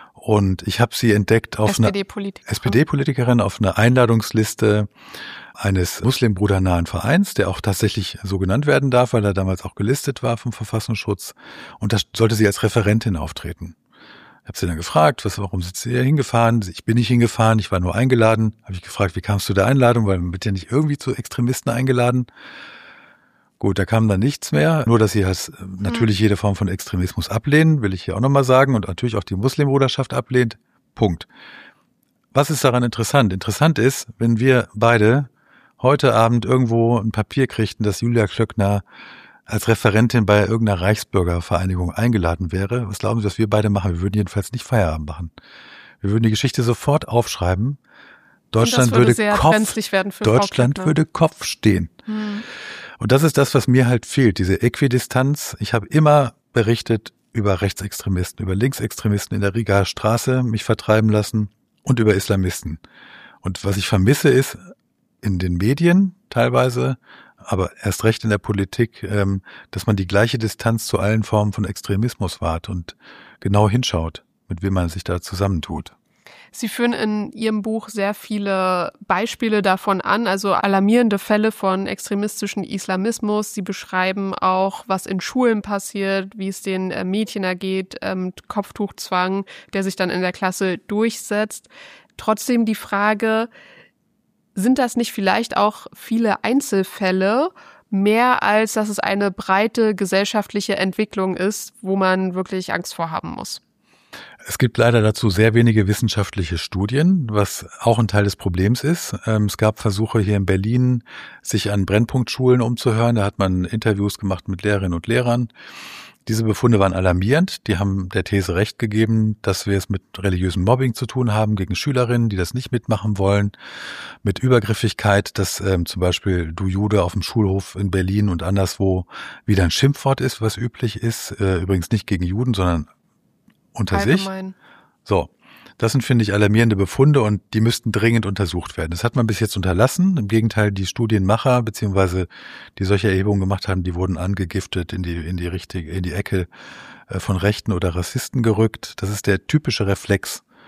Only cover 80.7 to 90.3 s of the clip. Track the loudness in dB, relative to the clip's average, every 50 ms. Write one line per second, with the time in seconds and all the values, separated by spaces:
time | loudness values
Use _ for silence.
80.7 | 2 4 4 6 6 4 4 4 2 0 0 0 0 2 2 0 -2 -2 -2 -2
81.7 | -2 -2 -2 -6 -8 -8 -8 -6 -4 -2 -4 -4 -6 -6 -8 -6 -6 -6 -6 -6
82.7 | -6 -8 -6 -4 -4 -2 -2 -2 -2 -2 -2 -2 -2 -2 -4 -4 -6 -8 -8 -8
83.7 | -8 -10 -10 -6 -4 -2 -2 -2 -2 -4 -4 -6 -4 -2 -2 0 0 2 0 -2
84.7 | -2 -6 -6 -4 -4 -4 -4 -4 -6 -6 -6 -4 -2 0 2 2 2 0 -2 -4
85.7 | -6 -6 -6 -6 -6 -4 -2 -2 -2 -2 -4 -6 -10 -8 -8 -8 -8 -8 -6 -6
86.7 | -4 -4 -4 -4 -4 -6 -4 -2 -2 -2 -2 -4 -4 -6 -4 -4 -4 -4 -4 -4
87.7 | -4 -4 -6 -8 -10 -10 -8 -6 -4 -4 -6 -6 -8 -10 -14 -10 -6 -6 -6 -6
88.7 | -6 -6 -6 -6 -8 -10 -8 -4 -2 -2 0 0 -2 -4 -6 -8 -14 -20 -14 _
89.7 | -6 -4 -4 -4 -2 -2 -2 -2 -2 -2 -2 -2